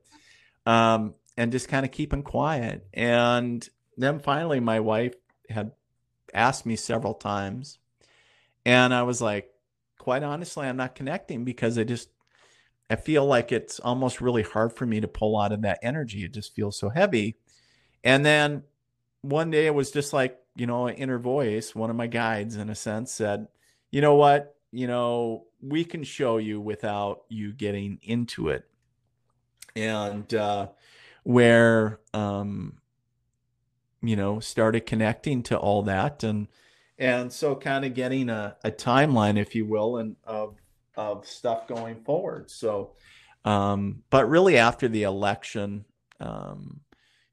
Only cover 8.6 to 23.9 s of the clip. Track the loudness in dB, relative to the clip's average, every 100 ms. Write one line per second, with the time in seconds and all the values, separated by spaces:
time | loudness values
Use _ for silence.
8.6 | 4 6 6 2 0 0 -2 -2 -6 _
9.6 | _ _ _ _ -4 -2 -2 -8 -10 -8
10.6 | -6 -6 -8 -8 -8 -8 -8 -8 -8 -2
11.6 | -2 0 -2 -4 -8 _ _ _ _ _
12.6 | _ _ -8 -6 2 2 4 2 2 -2
13.6 | -4 -6 -2 0 -2 0 0 0 0 0
14.6 | 0 0 -2 -2 -4 -2 0 2 0 0
15.6 | -2 -2 -4 -4 -6 -8 -10 -10 -12 -6
16.6 | -4 -4 -4 2 2 2 0 -6 _ _
17.6 | _ _ _ _ 2 4 6 4 4 -2
18.6 | -10 _ _ _ _ _ -2 -2 2 2
19.6 | 4 2 0 -2 -2 0 0 -4 _ -8
20.6 | -4 -2 -4 -4 -6 -4 -2 0 0 -2
21.6 | -6 -6 -4 -4 -4 -2 -2 -2 -6 -8
22.6 | -8 -8 -6 -6 -8 -4 -2 -2 -6 _
23.6 | _ _ -6